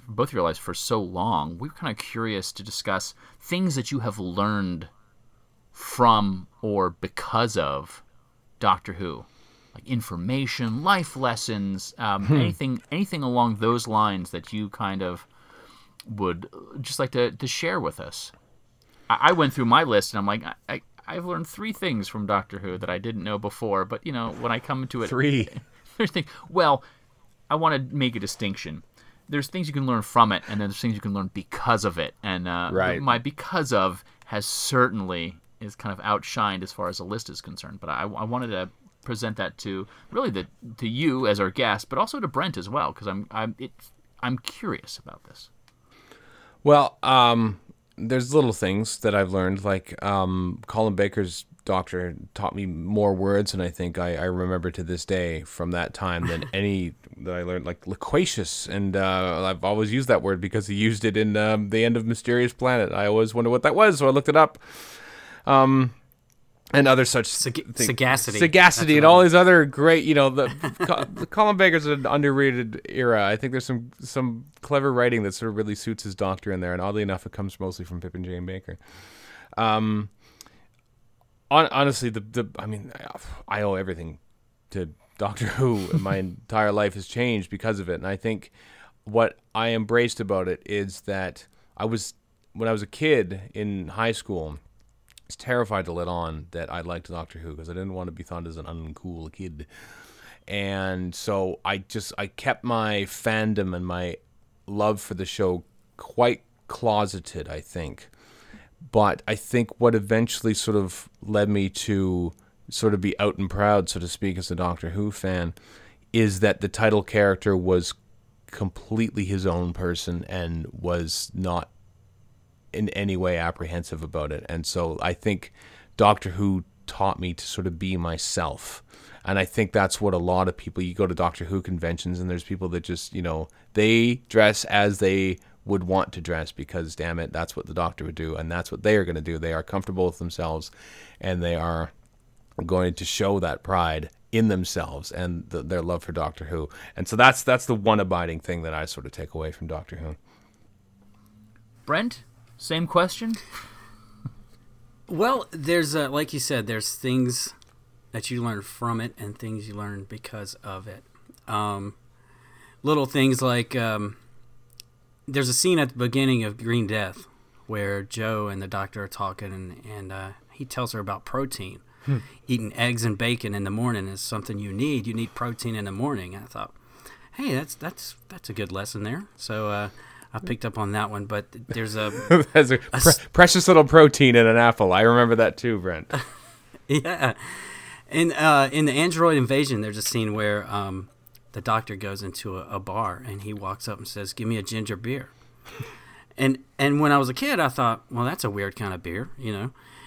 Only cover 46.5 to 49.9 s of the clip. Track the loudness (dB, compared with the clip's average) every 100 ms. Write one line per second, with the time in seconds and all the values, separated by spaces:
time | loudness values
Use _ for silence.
46.5 | _ 6 8 6 0 2 6 6 6 2
47.5 | -2 -12 -20 _ -10 -2 0 4 4 4
48.5 | 2 0 0 -2 -2 0 2 2 2 0
49.5 | 0 -2 -2 -4